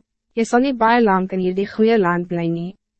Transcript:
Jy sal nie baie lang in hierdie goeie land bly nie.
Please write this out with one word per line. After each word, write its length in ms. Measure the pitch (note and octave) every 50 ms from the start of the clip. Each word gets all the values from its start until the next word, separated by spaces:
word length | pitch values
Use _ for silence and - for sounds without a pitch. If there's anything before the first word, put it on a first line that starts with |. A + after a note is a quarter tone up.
| _ _ _ _ _ _ _
Jy 120 | A#3 A3+ -
sal 160 | A#3 A#3+ C4
nie 80 | C#4+ C4+
baie 300 | A3+ A3 A3+ A#3 B3 A#3
lang 260 | G#3 F#3+ F#3 F#3 F#3
in 120 | G3 F#3 F#3
hierdie 240 | F3+ F#3 F#3+ G3+ G#3
goeie 300 | - - A3 A3+ A#3 A3
land 260 | F#3 F3 F3 F3 F3+ F3
bly 200 | F3+ E3+ E3+ E3
nie. 220 | E3+ E3+ E3+ F3+ G3 _ _ _ _ _